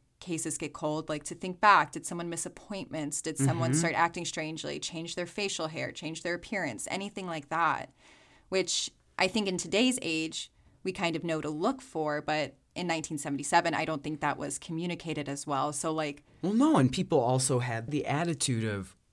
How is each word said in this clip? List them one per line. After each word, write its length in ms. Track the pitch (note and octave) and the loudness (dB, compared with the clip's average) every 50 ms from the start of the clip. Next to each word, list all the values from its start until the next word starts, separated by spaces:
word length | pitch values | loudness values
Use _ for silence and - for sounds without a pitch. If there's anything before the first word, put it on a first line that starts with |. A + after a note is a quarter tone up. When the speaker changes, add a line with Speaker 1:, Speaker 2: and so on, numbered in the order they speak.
| _ _ _ _ | _ _ _ _
Speaker 1:
cases 360 | - F3+ E3 D#3 - D#3+ D3+ | -8 -6 -4 -4 -2 -4 -4
get 140 | - D#3+ C#3+ | -4 -6 -8
cold, 380 | - - D#3 D3+ D3+ D#3+ D#3 - | -6 -4 -2 -2 -2 -2 -2 -4
like, 160 | D#3 D3 - | -6 -6 -6
to 100 | - E3+ | -10 -10
think 240 | E3+ - F#3 F3+ - | -6 -6 -6 0 6
back. 320 | A3 G#3 G3 D#3+ D3+ - | 8 8 10 8 6 4
Did 140 | - - - | -2 -8 -8
someone 240 | - E3+ F3 F3 E3+ | -6 -6 -6 -6 -4
miss 160 | E3+ E3 - | -4 -4 -6
appointments? 760 | F3 - - - - G#3 G3 - - - D#3+ D3 C#3+ - - | -8 -10 -12 -14 -12 -10 -10 -8 -8 -6 -6 -4 -4 -4 -4
Did 160 | - D#3+ - | -4 -4 0
someone 340 | - C#3 C3+ B2+ - B2 B2 | 2 2 2 2 2 2 2
Speaker 2:
Mm-hmm. 80 | C3+ D#3+ | 4 4
Speaker 1:
start 160 | E3 E3 C3+ | 2 2 4
acting 280 | D3 E3+ E3+ - F#3 E3 | 4 2 2 2 -4 -6
strangely, 560 | - - E3+ D#3 D#3 D#3+ D3+ - D3 D3 D3+ | -4 -4 -4 -6 -6 -6 -6 -6 -6 -6 -6
change 360 | D#3+ - F3 D#3+ E3 E3+ - | -6 -6 -6 -6 -8 -6 -6
their 120 | F3+ F3 | -6 -6
facial 400 | F3 - G#3+ G3+ G3 - - D#3+ | -6 -4 -4 -2 -2 -2 -2 -4
hair, 240 | D#3 D#3+ - C3+ - | -4 -4 -6 -6 -6
change 320 | - - - D#3 E3 - - | -8 -8 -8 -8 -8 -6 -4
their 120 | E3+ F3 | -4 -4
appearance, 520 | F3 - - A3 F#3+ E3+ C3+ G#2+ - - - | -4 -4 -6 -4 -4 -2 -4 -4 -6 -6 -6
anything 380 | - F#3+ G3 G#3 - G3+ F#3 | -6 -6 -6 -8 -8 -8 -8
like 220 | F3+ E3 D#3 - - | -6 -6 -8 -6 -4
that, 420 | D#3+ E3 E3 D#3 C3 - - - _ _ - - - - - _ - - _ | 0 2 2 2 2 0 -4 -10 _ _ -20 -20 -20 -20 -20 _ -20 -20 _
which 440 | _ F#3 F#3+ F3+ - - - - - - _ _ _ _ - | _ 0 0 2 2 0 -2 -2 -4 -8 _ _ _ _ 0
I 80 | F#3 | 0
think 220 | F#3 - A3 G3+ F#3+ | 2 2 0 0 0
in 80 | F#3 | -2
today's 420 | F3 - D#3+ F3 G#3 B3+ B3+ B3 - | -2 -2 2 4 4 4 4 4 0
age, 480 | - E3+ D#3+ D#3+ D#3+ D#3+ D#3+ - - - _ _ _ - _ _ - | -2 -2 -2 -2 -2 -4 -6 -8 -10 -10 _ _ _ -20 _ _ -6
we 80 | F#3 F#3 | -6 -2
kind 240 | F#3+ F#3 E3+ D#3+ | 0 -2 -2 0
of 80 | D#3+ F3 | -2 -2
know 160 | E3+ D#3+ D#3 | -2 -2 -2
to 80 | D3 D3+ | -2 -4
look 320 | D3+ D3+ F#3 A#3+ C4 C4 | -2 0 0 0 0 -2
for, 400 | - - - D#3+ D#3 D3+ D3 D3+ | -8 -6 -4 -2 0 0 -2 -2
but 340 | D3 - D#3 D#3 C#3+ - - _ _ _ _ | -2 0 0 0 -2 -4 -6 _ _ _ _
in 120 | - F3 | -4 -2
nineteen 300 | E3+ E3 D#3+ D3+ - D#3 | -2 -2 -2 -2 -4 -6
seventy-seven, 560 | C#3+ - D3+ C#3+ C#3 C#3+ - F3 E3+ E3+ E3+ D3+ | -6 -4 -4 -4 -2 0 4 4 6 6 4 2
I 120 | G#2+ D#3+ | 2 0
don't 180 | D#3+ D#3+ D3 - | 0 -2 -4 -4
think 160 | D3+ D#3 D3 | -6 -4 0
that 180 | D3+ D3 C#3+ | 0 -2 0
was 220 | - D3 C#3+ - - | -2 -4 -6 -6 -8
communicated 720 | - - D#3+ E3 F3 F3 E3+ E3+ - E3 D3 D3 C#3+ C#3 | -8 -6 -6 -4 -4 -4 -4 -6 -6 -6 -4 -4 -4 -4
as 180 | C#3 C#3+ - | -6 -6 -4
well. 240 | D3+ C#3+ C3+ C#3+ D3+ | -2 0 0 0 0
So, 220 | D3 - - D#3+ D#3+ | -2 -2 -2 0 0
like 320 | D#3 D#3 C#3+ C#3+ - - _ - - | 0 -2 -2 -4 -8 -16 _ -10 -4
Speaker 2:
Well, 100 | - F#3+ | -2 2
no, 240 | G#3+ A#3 C#4+ D#4+ D4+ | 4 6 6 6 8
and 160 | D3+ B2+ B2+ | 6 6 6
people 300 | - F#3+ F#3 - E3+ C#3 | 4 0 2 4 4 6
also 380 | A#2 B2 B2+ C3 C3 - C3 A#2+ | 6 6 4 4 4 4 2 2
had 300 | B2 B2 A2+ A2+ A#2 C#3+ | 2 0 -2 -4 -4 -2
the 160 | D3 C#3+ - | -2 -2 0
attitude 600 | - C3+ D3+ E3+ E3+ D#3 C3 - - A#2+ A2+ A2+ | 0 0 0 0 0 0 0 0 0 2 2 2
of, 320 | A2 G2+ G2 F#2 - - _ _ _ | 0 -2 -2 -4 -8 -12 _ _ _